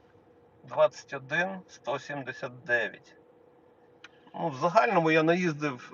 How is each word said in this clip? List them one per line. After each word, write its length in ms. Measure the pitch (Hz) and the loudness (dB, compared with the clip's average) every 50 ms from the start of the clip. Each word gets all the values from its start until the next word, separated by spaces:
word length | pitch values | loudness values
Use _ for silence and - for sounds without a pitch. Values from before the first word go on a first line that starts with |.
| _ _ _ - _ _ - _ _ _ _ _ - | _ _ _ -20 _ _ -20 _ _ _ _ _ -16
Двадцять 480 | 135 131 151 156 147 - - - - - | -4 2 4 4 4 4 0 -14 -10 -10
один 480 | 139 131 131 147 165 175 190 196 185 180 - | -10 -8 -4 -2 -2 -2 -2 -4 -10 -14 -16
сто 300 | - - - 117 127 139 | -20 -12 -6 -6 -6 -6
сімдесят 680 | - - 147 143 135 123 127 - - 123 123 127 120 | -6 -6 -8 -8 -8 -8 -10 -10 -10 -12 -12 -10 -4
дев'ять. 520 | - 151 147 110 101 - - - - - - - _ _ _ _ - _ _ _ _ _ _ _ _ - - - - _ - - - - | 0 0 0 0 -2 -6 -12 -20 -20 -20 -20 -20 _ _ _ _ -20 _ _ _ _ _ _ _ _ -20 -20 -20 -20 _ -20 -20 -16 -10
Ну, 140 | - - 135 | -6 -4 -4
в 60 | 135 | -4
загальному 560 | 127 147 170 170 220 240 240 202 175 165 160 | -2 0 4 4 4 4 4 4 4 4 4
я 120 | 156 160 156 | 4 4 4
наїздив, 680 | 160 170 185 180 170 151 143 151 147 131 123 - - | 4 4 2 2 -2 -2 -2 -4 -4 -4 -6 -12 -14